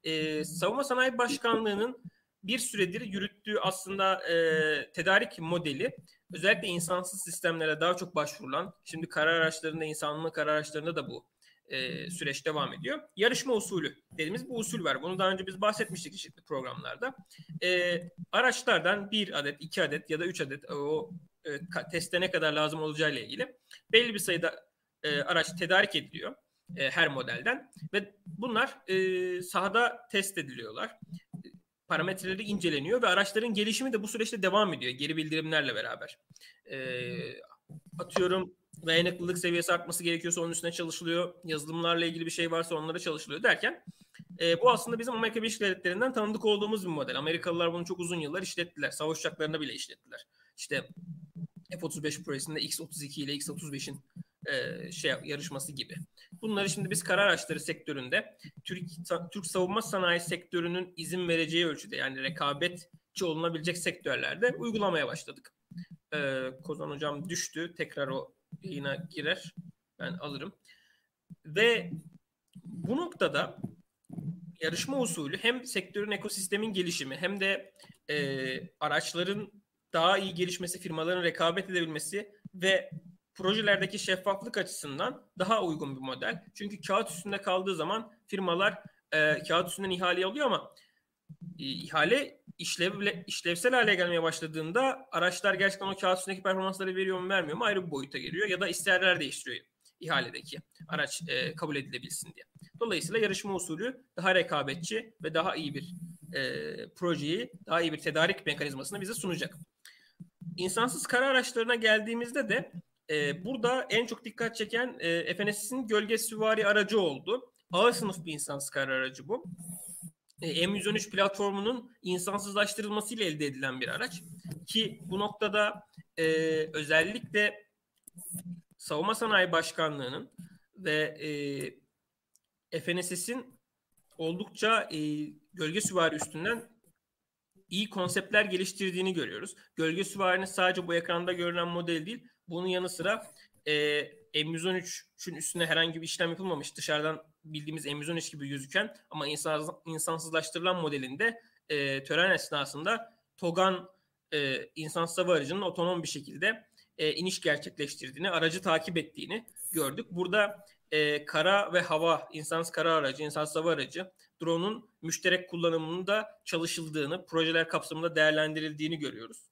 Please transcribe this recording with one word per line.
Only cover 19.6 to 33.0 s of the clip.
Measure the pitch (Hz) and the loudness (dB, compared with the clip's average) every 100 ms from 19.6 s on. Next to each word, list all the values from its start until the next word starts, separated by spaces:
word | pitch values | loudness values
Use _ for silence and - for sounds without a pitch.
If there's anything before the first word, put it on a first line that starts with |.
| 160 - | -6 0
adet | 156 147 - | 0 0 -2
ya | 156 | -2
da | 175 | -2
üç | 170 | -2
adet, | 139 139 - | -4 -6 -8
o, | 143 143 156 165 175 - _ 160 | -4 -2 -2 -2 -12 -18 _ -8
e, | |
ka-, | 143 175 - - | -8 -6 -6 -4
teste | 170 170 175 | -4 0 0
ne | 185 | 2
kadar | 175 156 | 2 2
lazım | 151 151 160 | 2 0 0
olacağıyla | 156 151 156 135 | -4 2 2 0
ilgili | 107 147 254 - _ - _ | -6 -6 -6 -8 _ -20 _
belli | 226 240 | 6 6
bir | 202 | 0
sayıda, | 196 170 170 - _ _ _ _ | 0 2 0 -2 _ _ _ _
e, | 151 147 | -2 0
araç | 139 170 160 180 | 2 2 2 -2
tedarik | 175 185 202 156 | 6 6 6 0
ediliyor, | - - 208 269 _ _ - - | -4 -8 -8 -10 _ _ -16 -2
e, | 135 | 0
her | 170 160 | 4 4
modelden | 135 120 120 220 277 - - 156 | 4 -4 0 0 0 -6 -14 -2
ve | 202 202 _ - | -2 -2 _ -16
bunlar, | 170 247 220 247 - - | -6 0 2 0 -2 0
e, | 190 185 185 185 180 | 2 2 2 0 -4
sahada | 180 185 196 214 233 - - | -2 0 2 4 4 0 -2
test | 202 196 - | 0 0 -4
ediliyorlar. | 139 127 113 110 226 - - 170 _ - - - _ _ _ | -6 -8 -10 -8 -8 -10 -16 -16 _ -16 -16 -20 _ _ _
Parametreleri | 160 180 185 185 190 | 0 0 -2 -4 -4
inceleniyor | 208 202 170 147 151 240 | -2 0 2 0 2 4